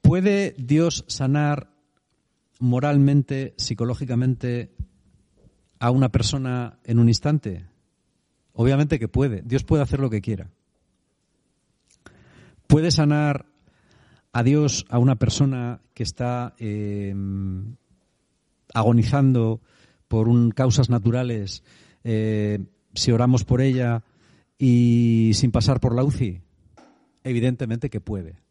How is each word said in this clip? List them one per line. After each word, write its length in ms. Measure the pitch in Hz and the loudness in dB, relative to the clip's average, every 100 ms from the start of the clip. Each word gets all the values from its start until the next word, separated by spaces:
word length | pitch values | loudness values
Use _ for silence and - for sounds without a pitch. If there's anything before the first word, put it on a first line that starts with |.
¿Puede 540 | - 180 190 202 196 - | 4 4 2 0 -2 -6
Dios 480 | 123 147 165 - - | -2 0 0 -2 -12
sanar 640 | - 131 143 147 143 - _ _ _ _ _ _ _ _ _ | -6 -2 0 0 -4 -8 _ _ _ _ _ _ _ _ _
moralmente, 920 | 127 123 147 143 139 143 131 135 135 - | -2 0 2 2 4 2 0 -6 -8 -10
psicológicamente 1160 | - 110 117 123 131 120 127 123 123 120 117 _ - _ _ _ _ _ _ _ _ _ | -8 -4 -4 -4 -4 -2 -2 -2 -4 -6 -10 _ -16 _ _ _ _ _ _ _ _ _
a 120 | 120 | 0
una 180 | 127 131 | 2 2
persona 720 | - - 139 131 123 120 _ | 0 -2 -4 -4 -6 -8 _
en 140 | - 117 | -2 2
un 100 | 117 | 4
instante? 580 | 117 147 151 110 87 87 _ _ _ _ _ _ _ _ | 2 0 -2 -4 -12 -16 _ _ _ _ _ _ _ _
Obviamente 440 | - 120 135 151 143 | -2 0 2 0 -2
que 80 | 113 | -2
puede. 360 | - 139 101 | -2 -2 -4
Dios 220 | 110 131 | -4 -4
puede 180 | - 160 | 0 0
hacer 180 | 139 139 | 0 -2
lo 80 | 135 | -2
que 140 | 107 | -4
quiera. 280 | 98 101 82 _ _ _ _ _ _ _ _ _ _ _ _ _ _ _ - _ _ - - _ _ | -4 -8 -10 _ _ _ _ _ _ _ _ _ _ _ _ _ _ _ -20 _ _ -20 -20 _ _
¿Puede 240 | 147 165 | 4 4
sanar 560 | 151 147 147 147 139 - _ _ _ _ _ _ _ _ | 2 2 2 0 -4 -8 _ _ _ _ _ _ _ _
a 100 | 120 | 0
Dios 440 | 120 147 147 - - | 2 4 2 -2 -4
a 100 | 123 | 2
una 180 | 123 123 | 2 2
persona 680 | 123 - 139 131 120 120 _ | -2 0 0 -2 -8 -10 _
que 120 | _ | _
está, 500 | 113 - 123 123 123 _ | -10 -6 -6 -4 -8 _
eh, 560 | 110 104 104 101 101 98 98 98 98 92 104 127 _ _ _ _ _ _ _ _ _ | -8 -6 -6 -6 -6 -6 -6 -6 -6 -8 -10 -16 _ _ _ _ _ _ _ _ _
agonizando 880 | 120 110 120 113 143 135 127 113 110 _ _ _ _ _ | -2 2 2 2 2 2 2 0 -4 _ _ _ _ _
por 200 | 113 110 | 0 2
un, 240 | 120 120 | 4 2
causas 360 | 110 131 107 123 | 2 0 2 2
naturales, 720 | 120 101 120 127 113 98 - _ _ _ _ | 2 0 -2 -4 -6 -8 -12 _ _ _ _
eh, 600 | 120 110 110 107 104 104 95 _ _ | -4 -2 0 -2 -2 -4 -8 _ _
si 180 | - - | -4 0
oramos 320 | 113 123 127 | 2 4 2
por 160 | - 123 | 2 0
ella 440 | 135 127 120 117 - _ _ _ _ _ | 2 0 -2 -4 -6 _ _ _ _ _
y 760 | 135 123 120 120 120 113 110 | 2 4 4 4 4 4 4
sin 160 | 107 127 | 2 2
pasar 300 | 123 113 131 | 2 2 2
por 140 | 123 | 0
la 80 | 120 | 0
uci? 380 | 139 139 117 90 _ _ _ _ _ _ _ _ | 0 -2 -4 -6 _ _ _ _ _ _ _ _
Evidentemente 680 | 127 120 123 120 120 117 147 | -6 -2 -2 -2 -6 -6 -6
que 100 | 107 | -8
puede. 400 | - 104 80 82 _ | -8 -10 -10 -16 _